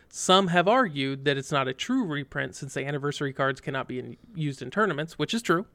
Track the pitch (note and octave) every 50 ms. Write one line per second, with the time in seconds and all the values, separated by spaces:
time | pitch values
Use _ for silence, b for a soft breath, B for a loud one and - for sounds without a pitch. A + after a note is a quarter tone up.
0 | b b - - - - F#3 G3 G3 E3+ F3+ F3+ E3+ G3 A#3+ C4 B3 F3+ C#3+ C#3
1 | C3+ C3+ C#3 C3+ C3+ D3 C#3 C#3 C3+ - D#3 C#3 C3 B2+ - - - - B3+ C4+
2 | A3 D#3+ D3 C#3+ C3 - - C#3 C3+ B2+ - - D3 C3 - C#3 C3+ C#3+ D3 C3+
3 | C#3 C#3+ C#3 - D3 C#3 C3 - C3+ C3+ C3 - - D3+ C#3 C3 B2 - B2+ B2
4 | A#2 A#2+ A#2 - - - A3 D#3+ D3+ C#3+ C3 - C3 B2+ - G3+ G#3+ G3 D3+ C#3+
5 | D#3 D#3+ - - D3+ - G#3 A#3 - - E3+ F3 A3 -